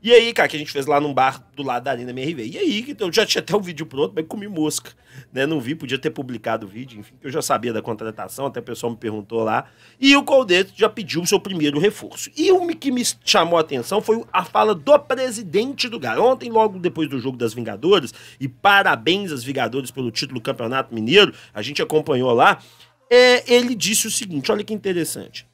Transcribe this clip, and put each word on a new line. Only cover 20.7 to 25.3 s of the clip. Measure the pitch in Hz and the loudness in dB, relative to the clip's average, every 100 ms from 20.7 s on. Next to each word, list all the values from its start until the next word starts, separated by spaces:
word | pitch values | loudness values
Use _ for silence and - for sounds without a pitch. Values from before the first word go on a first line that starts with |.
| 131 131 | -4 -4
Mineiro, | 113 110 180 190 - - | -4 4 6 6 2 -16
a | - | -12
gente | 107 143 | -8 -6
acompanhou | 170 156 151 131 127 | 0 0 0 0 2
lá, | 120 165 196 - _ - _ _ | 4 4 4 -6 _ -20 _ _
é, | 247 247 247 - | 6 6 4 4
ele | 240 240 | 2 4
disse | 240 165 214 226 | -4 -2 -2 -2
o | |
seguinte: | - 196 156 131 | -6 -6 -8 -2
olha | 185 | -2
que | 214 | -2
interessante. | 214 196 180 156 - 98 | -6 -4 -2 -4 -6 -12